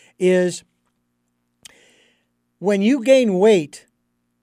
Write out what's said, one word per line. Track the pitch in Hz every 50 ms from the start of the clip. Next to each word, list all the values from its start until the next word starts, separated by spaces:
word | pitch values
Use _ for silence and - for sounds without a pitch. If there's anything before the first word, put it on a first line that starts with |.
| _ _ _ -
is | 180 180 185 185 180 180 175 - - _ _ _ _ _ _ _ _ _ _ _ _ _ _ _ _ _ _ _ _ - _ _ _ _ _ _ _ _ _ _ _ _ _ _ _ _ _ -
when | 170 190 208 196
you | 196 220 277 294 220
gain | 254 262 269 254 220 190 180
weight, | 190 220 220 185 151 143 - - _ _ _ _ _ _ _ _ _ _ _ _